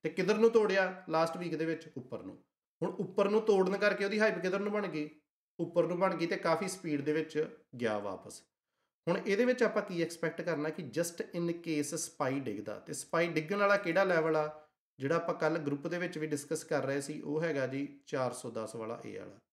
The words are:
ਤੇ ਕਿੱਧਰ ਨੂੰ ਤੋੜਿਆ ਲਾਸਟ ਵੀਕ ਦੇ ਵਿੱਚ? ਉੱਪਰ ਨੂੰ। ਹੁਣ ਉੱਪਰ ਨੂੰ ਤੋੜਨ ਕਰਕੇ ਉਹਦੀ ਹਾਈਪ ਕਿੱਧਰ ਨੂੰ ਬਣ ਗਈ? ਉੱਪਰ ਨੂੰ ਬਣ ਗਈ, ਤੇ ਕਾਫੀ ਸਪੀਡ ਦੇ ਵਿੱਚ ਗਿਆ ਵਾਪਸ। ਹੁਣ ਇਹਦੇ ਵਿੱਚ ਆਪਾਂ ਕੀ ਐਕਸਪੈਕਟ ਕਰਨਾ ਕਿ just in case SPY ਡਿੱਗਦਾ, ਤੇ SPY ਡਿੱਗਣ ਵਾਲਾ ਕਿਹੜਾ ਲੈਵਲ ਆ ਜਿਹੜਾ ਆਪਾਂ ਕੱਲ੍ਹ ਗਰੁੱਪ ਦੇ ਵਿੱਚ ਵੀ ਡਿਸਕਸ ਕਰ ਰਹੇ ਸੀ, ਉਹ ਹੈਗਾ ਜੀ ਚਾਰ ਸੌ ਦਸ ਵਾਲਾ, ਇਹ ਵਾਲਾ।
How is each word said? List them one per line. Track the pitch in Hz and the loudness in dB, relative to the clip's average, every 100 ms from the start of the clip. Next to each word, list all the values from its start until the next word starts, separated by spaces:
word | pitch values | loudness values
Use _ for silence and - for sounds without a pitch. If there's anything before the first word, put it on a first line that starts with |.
ਤੇ | 160 | -4
ਕਿੱਧਰ | - 180 208 | 0 0 6
ਨੂੰ | 226 | 6
ਤੋੜਿਆ | 226 208 190 185 185 - | 6 6 4 2 -2 0
ਲਾਸਟ | 160 170 180 | 2 2 0
ਵੀਕ | 175 151 | -4 -2
ਦੇ | 160 | -2
ਵਿੱਚ? | 160 - - | -2 -6 -14
ਉੱਪਰ | - 107 | -10 -12
ਨੂੰ। | 92 92 _ _ _ _ | -12 -16 _ _ _ _
ਹੁਣ | 175 | -6
ਉੱਪਰ | - 190 - 196 | -2 -2 2 4
ਨੂੰ | 214 | 4
ਤੋੜਨ | 220 196 185 196 | 4 4 4 4
ਕਰਕੇ | - 196 196 | 2 2 0
ਉਹਦੀ | 214 | 4
ਹਾਈਪ | 214 175 | 2 2
ਕਿੱਧਰ | 185 196 | 0 0
ਨੂੰ | 208 | 0
ਬਣ | 208 196 | -2 -2
ਗਈ? | 156 151 - _ _ _ - | -4 -6 -10 _ _ _ -6
ਉੱਪਰ | 165 175 165 | 0 2 2
ਨੂੰ | 175 | 2
ਬਣ | 190 165 | 2 2
ਗਈ, | 170 | -2
ਤੇ | 190 | 0
ਕਾਫੀ | 170 160 190 | 2 2 0
ਸਪੀਡ | - 165 143 | -4 -2 -2
ਦੇ | 143 | 0
ਵਿੱਚ | 151 156 151 156 - _ 123 | 0 0 -2 -4 -6 _ -2
ਗਿਆ | 117 107 | 0 0
ਵਾਪਸ। | 101 92 101 - _ _ _ _ _ _ - | -2 -8 -12 -18 _ _ _ _ _ _ -2
ਹੁਣ | 190 | 0
ਇਹਦੇ | 226 196 247 | 2 4 4
ਵਿੱਚ | 247 | 4
ਆਪਾਂ | 220 214 | 2 2
ਕੀ | 202 175 | -2 -2
ਐਕਸਪੈਕਟ | 165 - 165 - | -2 -2 -4 -4
ਕਰਨਾ | 170 151 151 | -4 -2 -2
ਕਿ | 156 | -4
just | 143 143 170 - - 175 | -6 -2 -2 -4 -8 -2
in | 170 | -2
case | 170 165 151 147 165 | -2 -2 -2 -2 -4
SPY | - - 135 139 | -8 -2 -2 -2
ਡਿੱਗਦਾ, | 123 104 104 104 | -4 -6 -8 -10
ਤੇ | - | -10
SPY | - - 165 170 | -12 -2 0 2
ਡਿੱਗਣ | 156 156 202 | 0 -2 2
ਵਾਲਾ | 202 202 | 4 4
ਕਿਹੜਾ | 180 165 | 4 2
ਲੈਵਲ | 190 170 160 156 | 4 4 4 2
ਆ | 151 - - _ _ - | 0 -6 -20 _ _ -8
ਜਿਹੜਾ | 139 165 | 0 0
ਆਪਾਂ | 165 165 | 0 0
ਕੱਲ੍ਹ | 156 165 | 0 0
ਗਰੁੱਪ | 143 143 160 | -2 -4 -4
ਦੇ | 175 | -4
ਵਿੱਚ | 170 165 | -4 -4
ਵੀ | 156 | -4
ਡਿਸਕਸ | 147 - 156 | -4 -4 -6
ਕਰ | - 151 131 | -2 -2 0
ਰਹੇ | 139 | -4
ਸੀ, | 139 151 | -4 -8
ਉਹ | 147 151 | -4 -2
ਹੈਗਾ | 165 139 127 | 0 -2 -2
ਜੀ | 135 139 - - | -4 -6 -10 -6
ਚਾਰ | 139 127 | -2 -2
ਸੌ | 120 123 | -4 -8
ਦਸ | 110 107 117 | -6 -8 -8
ਵਾਲਾ, | 110 120 110 | -8 -8 -10
ਇਹ | 101 | -12
ਵਾਲਾ। | 98 101 _ | -14 -18 _